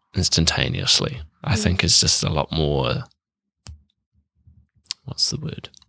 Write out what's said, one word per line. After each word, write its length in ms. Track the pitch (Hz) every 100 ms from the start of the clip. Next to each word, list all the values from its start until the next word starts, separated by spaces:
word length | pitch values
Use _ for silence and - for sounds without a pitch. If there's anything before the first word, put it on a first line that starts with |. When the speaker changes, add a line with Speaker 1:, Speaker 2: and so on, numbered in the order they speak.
| _ -
Speaker 1:
instantaneously, 1040 | 87 - 80 - 67 - - - - - - _
I 120 | - 101
Speaker 2:
Mm. 40 |
Speaker 1:
think 200 | - 92
is 160 | 87 -
just 240 | - -
a 60 | -
lot 220 | 78 -
more, 520 | 76 73 71 64 64 - _ _ _ _ _ - - _ _ _ _ _ _ _ _ _ _ - - -
what's 240 | - -
the 80 | -
word? 300 | - - - -